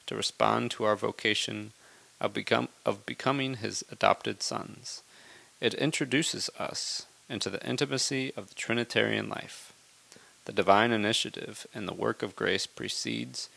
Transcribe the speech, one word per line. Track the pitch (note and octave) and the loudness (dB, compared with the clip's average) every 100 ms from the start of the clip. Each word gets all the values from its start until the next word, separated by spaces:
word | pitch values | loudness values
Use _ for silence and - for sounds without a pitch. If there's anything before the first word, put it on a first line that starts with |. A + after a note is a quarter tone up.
| - | -8
to | G#2+ | -4
respond | G#2 - A2 A2+ A#2+ | -4 2 4 4 0
to | - | 0
our | A2 G#2 | 2 2
vocation | G#2+ - A2 G#2+ - G#2+ G#2+ - - - - - | 0 0 0 0 0 -6 -10 -14 -20 -20 -20 -4
of | G#2 | -2
become, | G#2 G#2+ A#2 B2 - - | -2 2 2 2 -2 -2
of | G#2 - | -2 -4
becoming | B2 - C#3 C3+ C3 | -2 0 0 0 -2
His | G#2+ G2 - | -4 -6 -8
adopted | - G2+ G2 A2 G#2 | 4 6 6 2 -4
sons. | - - - - - - - - - - - - | -4 -4 -6 -12 -12 -14 -16 -20 -20 -20 -20 -4
It | A#2+ - | -2 0
introduces | C#3 - C#3 C3 E3+ - - - | 0 0 0 2 0 -2 -6 -4
us | - - - - - - - | -6 -4 -6 -6 -10 -18 -10
into | B2 - | -6 -4
the | F#2+ - | -4 -4
intimacy | B2+ C#3 C3+ - C3+ C3 B2+ | -2 0 0 -2 -2 -4 -6
of | F#2+ | -12
the | - | -8
Trinitarian | - A#2 A#2 A2+ A2 A2 G#2+ | -2 0 2 2 4 2 -2
life. | - - - - - - - - - - - | -6 -8 -14 -18 -20 -20 -20 -20 -20 -20 -16
The | - | -4
divine | G#2 F#2 G2 A#2 | 2 6 8 6
initiative | A2+ G#2 A2 - - - G#2+ - | 4 2 0 -2 -4 -10 -10 -12
in | B2 F#2+ | -8 -6
the | |
work | - G#2+ A2+ | -2 -2 0
of | G2+ - | -4 -2
grace | G#2 G2 - | 0 0 -2
precedes, | - G#2+ - - A2+ B2 B2+ - | -6 -6 -4 -4 -4 -4 -8 -12